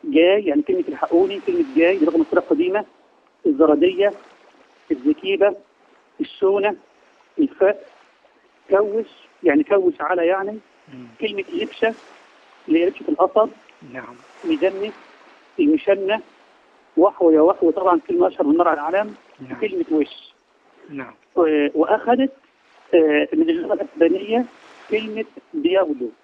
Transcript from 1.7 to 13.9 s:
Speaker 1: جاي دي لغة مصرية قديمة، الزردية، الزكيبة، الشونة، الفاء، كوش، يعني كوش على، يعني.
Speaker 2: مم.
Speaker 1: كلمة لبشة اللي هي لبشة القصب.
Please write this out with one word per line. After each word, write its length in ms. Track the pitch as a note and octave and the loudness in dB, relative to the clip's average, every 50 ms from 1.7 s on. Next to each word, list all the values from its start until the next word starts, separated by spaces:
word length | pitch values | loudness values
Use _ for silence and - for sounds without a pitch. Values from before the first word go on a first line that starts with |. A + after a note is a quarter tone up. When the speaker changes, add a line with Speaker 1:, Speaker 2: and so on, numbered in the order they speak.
| C3 | 0
Speaker 1:
جاي 220 | - E3 E3+ G3 F#4 | 0 2 2 2 2
دي 80 | D4+ | 0
لغة 120 | D#4+ D4+ E3 | 0 2 0
مصرية 240 | D#4 - - F3+ | 0 0 0 -2
قديمة، 440 | - - E3 C#3+ E3+ F3+ F#3+ - - - _ _ _ _ _ _ _ _ _ _ _ | 0 0 0 0 0 0 -2 -4 -6 -6 _ _ _ _ _ _ _ _ _ _ _
الزردية، 680 | F3+ D3 C3+ D#3+ D3+ D3+ C#3+ D#3 F#3 F#3+ F3 G3 G3+ - - - - - _ _ _ _ _ _ _ _ _ _ _ | -2 2 4 4 4 4 4 2 0 0 0 -2 -2 -2 -4 -20 -20 -20 _ _ _ _ _ _ _ _ _ _ _
الزكيبة، 640 | D#3+ C3 B2 C#3+ D3+ - - F#3+ G3 E3+ F#3+ G3+ - - - _ _ _ _ _ _ _ _ _ _ _ | -8 -4 -2 -2 -2 -2 -2 -4 0 2 2 0 0 -2 -16 _ _ _ _ _ _ _ _ _ _ _
الشونة، 560 | D4 - - - - F#3+ G3 G3+ G3 G#3+ G3 - _ _ _ _ _ _ _ _ _ _ _ - | -10 -10 -6 -2 0 0 0 2 0 -2 -4 -6 _ _ _ _ _ _ _ _ _ _ _ -2
الفاء، 500 | - - - - G3 F#3+ G#3 - - - - _ _ _ _ _ _ _ _ _ _ _ _ _ _ _ | -2 -2 0 0 0 0 0 -2 -8 -20 -20 _ _ _ _ _ _ _ _ _ _ _ _ _ _ _
كوش، 380 | G3 G3 G#3+ G#3 G3+ A3+ A3 - - _ - _ _ _ - | 0 0 0 0 -2 -6 -6 -8 -14 _ -20 _ _ _ 0
يعني 200 | E3+ C#3+ - D4+ | 2 2 2 2
كوش 300 | - G3+ G3+ F#3 F3+ D#3+ - | 2 2 2 2 0 -2 -2
على، 280 | D#3 D3+ F#3 F3 E3+ E3+ | -6 -4 -2 -2 0 0
يعني. 320 | F#3 F#3+ G3 G3+ G#3+ A3 _ _ _ _ _ _ C3+ | 0 -2 -4 -8 -10 -14 _ _ _ _ _ _ -20
Speaker 2:
مم. 140 | - B2 - A3+ _ | -20 -20 -20 -14 _
Speaker 1:
كلمة 220 | - G#3+ G#3 G3 F#3+ - F4 | -8 -8 -8 -8 -10 -8 -8
لبشة 400 | - A3 G#3+ - - - A3 A3+ - - - - - _ _ _ _ _ _ _ _ _ - | -8 -8 -8 -6 -4 -4 -4 -4 -6 -18 -20 -20 -20 _ _ _ _ _ _ _ _ _ -2
اللي 160 | D3+ E3 E3+ | 0 2 2
هي 20 | |
لبشة 200 | F#3 - - - - | 0 -2 -6 -6 -6
القصب. 400 | D#3 - F3 F#3 - G#3+ G#3+ D3+ - - _ _ _ _ - C#3 | -2 -2 -2 0 2 0 0 0 -4 -16 _ _ _ _ -20 -18